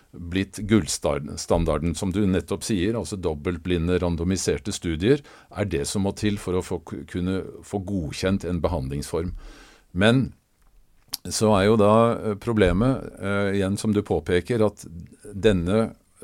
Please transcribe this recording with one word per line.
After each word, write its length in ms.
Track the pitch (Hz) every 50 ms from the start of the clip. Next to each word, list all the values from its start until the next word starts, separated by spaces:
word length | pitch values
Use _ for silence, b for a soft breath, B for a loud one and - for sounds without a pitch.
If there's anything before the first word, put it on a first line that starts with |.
| b b
blitt 480 | _ - 87 82 87 95 98 98 - - 110 98
gullstandarden, 1300 | 110 104 76 - - - - 82 71 71 73 - 85 87 - - 101 80 - 78 76 73 76 85 82
som 160 | - 107 95
du 140 | 85 101 107 95
nettopp 360 | 92 87 78 - 98 87 -
sier, 320 | - 113 90 85 107 117
altså 200 | 113 90 - 107
dobbeltblinde, 840 | 95 85 85 78 73 73 92 87 82 - 90 90 85 80 87 90 87
randomiserte 720 | 90 87 87 80 85 90 95 87 - - 78 71 - - -
studier, 460 | - - 87 82 78 90 117 147 147 B B B B B B -
er 100 | 92 104
det 220 | 98 80 69 71 -
som 160 | - 107 95
må 80 | 98 98
til 220 | - 107 104 101 101
for 160 | - 92 90
å 100 | 92 87
få, 180 | - 95 82 - - - 71 71 -
kunne 560 | - 92 87 90 95 92 78 - - - 87
få 160 | - - 101
godkjent 640 | 92 98 101 92 80 71 - - - 92 98 92 -
en 160 | 85 90 85
behandlingsform. 720 | 80 87 90 80 65 65 69 73 71 - - 82 82 92 - b b b b b b b b b b b -
Men 400 | 90 101 113 117 135 120 73 - _ _ _ _ _ _ _ _ _ _ _ _ _ _ _ - - - 90
så 220 | - - 113 104 107 95
er 80 | 95 104
jo 100 | 117 110
da, 160 | 101 104 107 113 113 117 113 -
eh, 180 | 90 107 104
problemet, 800 | 98 - 120 113 107 98 90 87 92 117 131 135 98 - - - -
eh, 380 | 95 98 101 101 101 98 98 101
igjen 180 | 95 95 101 -
som 160 | - 110 101
du 80 | 104
påpeker, 640 | 101 - 101 80 - - 90 90 - - 123 110 107
at 200 | 101 - - - 85 80 85 82 - - - _ 104 98
denne, 600 | 95 90 110 101 90 85 87 101 110 113 - - _ _ _ _ _